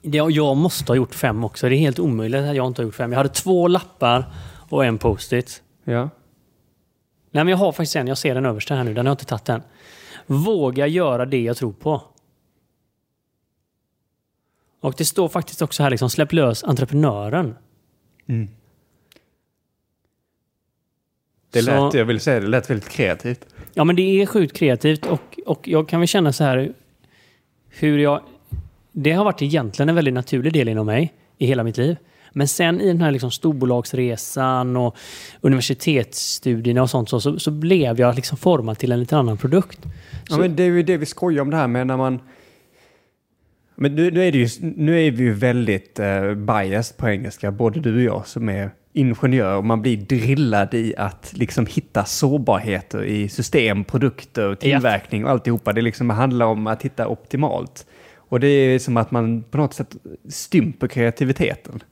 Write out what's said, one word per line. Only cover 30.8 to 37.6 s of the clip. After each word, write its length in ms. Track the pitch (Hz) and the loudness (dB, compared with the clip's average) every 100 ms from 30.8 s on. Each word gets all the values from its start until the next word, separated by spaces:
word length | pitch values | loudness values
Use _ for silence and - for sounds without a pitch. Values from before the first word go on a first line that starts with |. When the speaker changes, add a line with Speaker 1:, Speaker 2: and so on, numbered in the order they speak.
| 107 | 0
Speaker 1:
mig 280 | 110 160 _ _ _ | 0 0 _ _ _
i 80 | 127 | 0
hela 180 | 131 | 0
mitt 140 | 113 110 | -2 0
liv. 200 | 135 170 _ _ _ | -2 -2 _ _ _
Men 140 | 143 139 | -2 -2
sen 340 | - 170 180 | 2 0 2
i 60 | 196 | 2
den 140 | 170 | 2
här, 100 | 165 | 2
liksom, 200 | 135 123 | 0 -4
storbolagsresan 1500 | - 165 143 127 123 117 127 123 117 - - 131 127 127 127 | -2 -2 0 0 0 -2 -2 -2 -4 -8 -2 0 0 0 0
och 180 | 120 - - - - - | -2 -4 -18 -18 -20 -2
universitetsstudierna 1400 | - 131 120 135 - 143 110 - - - 127 113 120 120 | 2 2 0 -4 0 0 -2 -8 -8 -6 -4 -2 0 0
och 80 | 127 | 2
sånt 200 | 135 117 | 0 -2
så, 120 | 120 | -2
så, 180 | 135 156 | -2 -2
så 120 | - | -4
blev 480 | 151 | -4